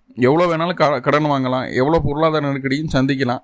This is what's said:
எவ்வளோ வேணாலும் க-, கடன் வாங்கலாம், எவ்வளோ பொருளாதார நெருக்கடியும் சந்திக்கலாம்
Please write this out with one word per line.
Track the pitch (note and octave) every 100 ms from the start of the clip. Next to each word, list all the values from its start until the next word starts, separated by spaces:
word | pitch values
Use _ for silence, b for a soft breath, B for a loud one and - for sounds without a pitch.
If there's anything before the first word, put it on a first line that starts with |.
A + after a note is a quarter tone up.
| _ -
எவ்வளோ | B2 D#3 F3 D#3+
வேணாலும் | E3+
க-, | F3 D3 C3+
கடன் | C#3 D3 D3+
வாங்கலாம், | C#3 B2+ B2+ B2
எவ்வளோ | G#2+ C3+ E3
பொருளாதார | D3 D3 D#3+ D#3 C#3+
நெருக்கடியும் | C#3 C3 C#3 D#3+
சந்திக்கலாம் | C3+ C3+ C3+ B2 B2